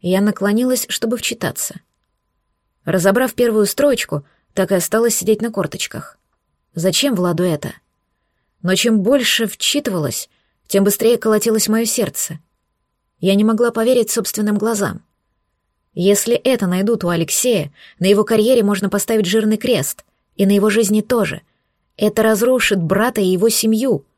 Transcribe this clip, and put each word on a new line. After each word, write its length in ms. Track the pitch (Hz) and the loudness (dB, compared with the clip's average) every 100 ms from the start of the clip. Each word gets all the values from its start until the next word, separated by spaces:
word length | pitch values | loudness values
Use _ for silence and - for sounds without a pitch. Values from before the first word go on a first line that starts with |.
Я 200 | 180 190 | 0 0
наклонилась, 640 | 208 202 196 214 254 254 - | 0 0 0 0 0 -2 -4
чтобы 280 | - 226 233 | -6 -4 -4
вчитаться. 640 | - 226 170 - - - _ _ _ _ _ _ _ _ _ _ | -6 -6 -6 -6 -10 -12 _ _ _ _ _ _ _ _ _ _
Разобрав 480 | - 180 185 196 262 | -4 0 2 2 0
первую 320 | - 240 214 202 | 0 0 2 0
строчку, 580 | - 294 240 - 151 - _ _ | 2 0 0 -2 -8 -8 _ _
так 180 | - 185 | -4 0
и 40 | |
осталась 420 | 190 170 220 233 226 | 0 0 0 0 0
сидеть 260 | 185 214 | 0 0
на 80 | 226 | 0
корточках. 680 | 220 - - - - - _ _ _ _ _ _ | -4 -6 -6 -10 -10 -14 _ _ _ _ _ _
Зачем 400 | - 175 - 285 | -4 -2 0 0
Владу 280 | 208 180 165 | 0 0 0
это? 300 | 180 151 143 - _ _ _ _ _ _ _ _ | 0 -2 -6 -14 _ _ _ _ _ _ _ _
Но 120 | 175 | -2
чем 260 | 185 240 220 | 0 2 2
больше 460 | 190 277 233 - 220 | 2 2 2 -2 -4
вчитывалась, 840 | - - 285 285 180 143 - - _ _ _ _ | -4 -4 -2 -2 -4 -4 -6 -12 _ _ _ _
тем 160 | 196 | 2
быстрее 320 | 196 202 226 233 | 2 2 2 2
колотилось 500 | 226 214 226 220 214 | 2 0 2 0 0
мое 200 | 220 226 | 0 0
сердце. 520 | - 190 - - 160 _ _ _ _ _ _ _ _ | -2 -4 -4 -8 -10 _ _ _ _ _ _ _ _
Я 160 | 185 196 | 0 2
не 80 | |
могла 260 | 214 226 240 | 2 2 0
поверить 400 | 233 226 254 226 | 0 2 2 2
собственным 480 | 233 190 - 208 208 | -2 -4 -4 -2 -2
глазам. 440 | 214 220 180 - _ _ _ _ _ _ _ _ _ | -2 -2 -4 -6 _ _ _ _ _ _ _ _ _
Если 400 | - 185 202 - | -2 2 2 2
это 320 | 233 269 254 185 | 0 0 0 0
найдут 380 | 180 208 226 | 0 0 0
у 40 | 175 | -2
Алексея, 640 | 170 160 - 254 214 143 _ - _ | -2 -2 -2 0 0 -2 _ -20 _
на 60 | |
его 180 | 180 202 | 2 2
карьере 400 | 208 220 214 254 | 2 2 4 4
можно 280 | 202 202 196 | 2 0 -2
поставить 360 | 202 - 220 180 | -2 0 0 2
жирный 300 | 214 214 214 | 0 0 0
крест, 480 | - 220 135 - _ _ _ - | 0 -2 -2 -8 _ _ _ -2
и 80 | |
на 80 | 196 | 2
его 160 | 202 214 | 4 4
жизни 320 | 208 202 214 | 2 2 0
тоже. 400 | 214 247 175 - _ _ _ _ _ - | 0 -2 -2 -6 _ _ _ _ _ -2
Это 260 | 208 208 | 0 2
разрушит 600 | 220 214 240 254 - 196 | 2 2 2 2 2 0
брата 380 | 165 190 226 240 | 0 0 0 0
и 40 | 185 | 0
его 220 | 185 220 | 2 2
семью. 560 | 220 220 220 262 156 _ | 2 0 0 0 -2 _